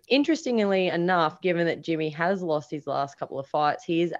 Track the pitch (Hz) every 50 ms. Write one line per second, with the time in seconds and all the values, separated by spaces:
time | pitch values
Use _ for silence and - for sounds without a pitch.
0 | _ - 247 285 277 339 311 - - 254 240 220 202 196 190 190 185 170 156 170
1 | 170 185 185 170 160 156 170 - - 180 170 170 170 165 - - - 165 165 156
2 | 156 156 143 156 170 180 196 185 180 165 151 151 151 - 160 143 - 139 135 139
3 | 139 139 - - 143 - - 135 135 - - 151 151 147 147 - - - 165 165
4 | 175 165 - -